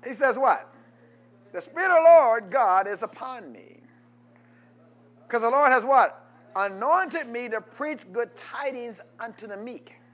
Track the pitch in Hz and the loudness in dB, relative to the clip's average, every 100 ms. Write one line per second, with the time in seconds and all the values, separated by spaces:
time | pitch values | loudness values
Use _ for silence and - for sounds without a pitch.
0 | 247 226 269 233 269 170 - - - _ | -14 -2 -2 0 0 0 -4 -20 -20 _
1 | _ _ _ _ _ 175 - 330 381 349 | _ _ _ _ _ -14 -12 -6 2 6
2 | 330 330 254 226 196 262 220 185 196 202 | 10 8 8 0 -2 0 2 2 0 -8
3 | 220 - 254 254 170 107 - - - _ | -10 -12 -14 -14 -16 -20 -20 -20 -20 _
4 | _ _ _ _ _ _ _ _ _ _ | _ _ _ _ _ _ _ _ _ _
5 | _ _ _ 233 226 269 285 254 233 269 | _ _ _ -4 0 2 4 2 4 2
6 | 190 - _ _ _ 190 202 196 247 349 | 2 -2 _ _ _ -6 -6 -6 0 0
7 | 359 320 262 240 240 220 214 - 302 294 | 0 -8 -10 -10 -8 -10 -12 -12 -10 -10
8 | 185 190 233 - - 262 277 254 240 214 | -10 -10 -10 -12 -18 -10 -10 -10 -14 -16
9 | - _ 233 - 220 202 226 214 - - | -20 _ -18 -16 -16 -14 -14 -16 -20 -20
10 | _ | _